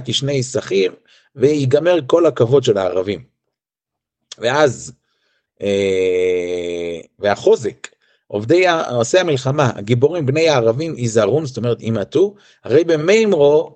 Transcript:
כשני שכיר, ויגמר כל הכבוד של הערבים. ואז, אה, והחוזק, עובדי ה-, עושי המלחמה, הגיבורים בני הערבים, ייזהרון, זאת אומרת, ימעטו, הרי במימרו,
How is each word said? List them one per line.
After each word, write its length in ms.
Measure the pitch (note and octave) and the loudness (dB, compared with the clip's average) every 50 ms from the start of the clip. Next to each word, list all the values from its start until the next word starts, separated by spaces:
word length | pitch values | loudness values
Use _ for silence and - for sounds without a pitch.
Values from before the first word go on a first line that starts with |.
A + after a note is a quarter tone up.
| C3 | -2
כשני 380 | B2+ A#2 - C3+ C#3 C#3+ C3+ A#2+ | -2 -6 -4 -4 -2 -4 -4 -4
שכיר, 520 | - - G#2 - - F#3+ G3 - - - - _ _ _ _ _ _ _ | -4 -6 -6 -6 -2 0 0 0 0 -4 -10 _ _ _ _ _ _ _
ויגמר 640 | - A#2+ D3 D3+ D3 C#3 B2+ C#3+ D3 D#3+ F3 F3+ E3 C3 | 0 2 2 2 2 0 2 2 2 2 2 2 2 2
כל 180 | - E3 E3+ E3+ | 2 2 4 4
הכבוד 380 | D3+ - - A#2+ A2+ C#3 C#3 B2+ | 2 2 2 0 4 4 2 2
של 140 | B2 G#2 | 2 0
הערבים. 460 | G2 F#2+ F2+ F2+ F#2 F#2 G2+ F#2+ D#2+ - _ _ _ _ _ _ _ _ _ _ _ _ _ _ _ _ _ _ _ _ _ - | 0 0 -2 -2 -2 -4 -4 -6 -8 -10 _ _ _ _ _ _ _ _ _ _ _ _ _ _ _ _ _ _ _ _ _ -16
ואז, 540 | - G#2+ A#2+ C3+ D3+ D#3 C3 G#2 - - - - _ _ _ _ _ _ _ _ _ _ _ _ _ | -6 -6 -2 0 2 2 0 0 -4 -14 -20 -20 _ _ _ _ _ _ _ _ _ _ _ _ _
אה, 1400 | G2 G2+ G2 G2 G2 F#2+ F#2+ F#2 F#2 F#2 F2+ F2+ F2+ F2+ F2+ F2+ F2 F2 F2+ F2 F2 F2 F2 F2 E2+ E2+ E2+ E2 - _ _ _ | -4 -2 0 0 0 0 0 0 0 0 0 0 0 0 0 -2 -2 -4 -6 -6 -6 -6 -6 -6 -8 -8 -8 -10 -14 _ _ _
והחוזק, 680 | G2 G2+ G2+ - - F#3+ A3 F3+ A2+ F#2+ - _ - - _ _ _ _ _ _ _ | -2 -2 -2 0 2 2 2 2 0 -8 -10 _ -20 -20 _ _ _ _ _ _ _
עובדי 400 | _ - G#2 G#2+ A#2 E3 F3+ F#3 | _ -8 -8 0 2 2 2 4
ה-, 280 | F3 E3 D#3+ - - A#2+ | 2 0 0 -2 -4 -2
עושי 240 | A#2+ A2+ - - F#3 | -2 -2 2 2 0
המלחמה, 520 | F#3 E3+ C#3+ C3 C3 C3 C#3+ D3+ C#3 A#2 - | 2 2 -2 -2 -2 -2 0 0 0 0 -2
הגיבורים 500 | - G2+ G#2 B2 A#2+ C3 D3+ F3+ F3 C#3 | -6 -2 -2 0 2 2 0 0 0 -4
בני 240 | B2 - D#3 E3 D#3+ | -2 0 0 2 2
הערבים, 480 | C#3+ B2+ A2+ A2+ A2+ C#3 E3 E3 - | 2 2 2 2 0 0 -4 -6 -6
ייזהרון, 480 | - B2 A2+ G#2+ A2+ G#2 G2 B2 D#3 D#3+ | -6 -6 -2 0 0 2 2 0 -2 -2
זאת 120 | B2+ C3 | -4 -8
אומרת, 240 | - A2+ A#2+ A2+ - | -6 -4 -4 -4 -4
ימעטו, 540 | - A2 A2+ G#2 F#2+ - - D#3 F#3+ G#3 - _ _ _ _ _ _ | -4 -4 -4 -4 -4 -2 0 0 0 0 -2 _ _ _ _ _ _
הרי 200 | G2+ A#2+ D#3 E3+ | 2 2 2 4
במימרו, 920 | E3 E3 D3 D3+ F3+ G#3 A3+ A3+ G#3 F#3 D3+ C#3+ C#3+ D3+ D#3 D#3+ - - | 2 0 0 2 2 2 2 4 2 4 4 4 4 4 4 0 -2 -12